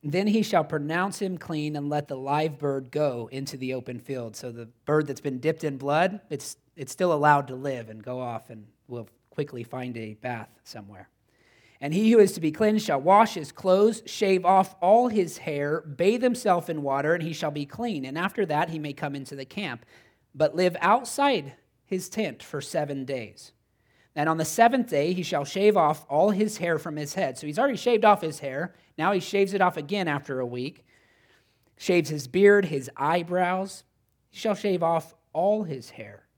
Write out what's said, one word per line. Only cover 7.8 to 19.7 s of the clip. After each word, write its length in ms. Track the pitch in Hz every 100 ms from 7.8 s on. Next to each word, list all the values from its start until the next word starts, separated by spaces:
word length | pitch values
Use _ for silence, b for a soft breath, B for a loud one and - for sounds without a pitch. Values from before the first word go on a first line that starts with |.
| 110
and 140 | 110
go 160 | 107 127
off 320 | 127 113 -
and 160 | 113 104 _ _
will 220 | 123 110 _ _
quickly 320 | - 143 123
find 340 | 117 131 127 120
a 160 | 110
bath 460 | 107 123 117 107 _
somewhere. 460 | - 117 101 98 92 _ _ b b b b b
"And 100 | 139
he 200 | 165 220
who 80 | 226
is 140 | 196
to 60 | -
be 120 | 160
cleansed 340 | 151 214 214 214
shall 160 | 143
wash 320 | 147 202 220
his 180 | 190 147
clothes, 520 | - 190 185 214 226 -
shave 400 | - 202 190 175
off 300 | 190 185 -
all 280 | 175 220 247
his 320 | 214 170 -
hair, 420 | - 143 143 156
bathe 400 | 156 139 180 233
himself 480 | 247 247 214 175 170
in 140 | 156
water, 320 | 143 135 143 170
and 80 |
he 100 | 160
shall 160 | 156 160
be 160 | 147 143
clean. 400 | - 240 175 131
And 100 | 143
after 300 | 185 - 190
that 240 | 151 170
he 80 | 160
may 160 | 151
come 220 | 131 151 143
into 200 | 131 139
the 80 |
camp, 440 | 135 - 190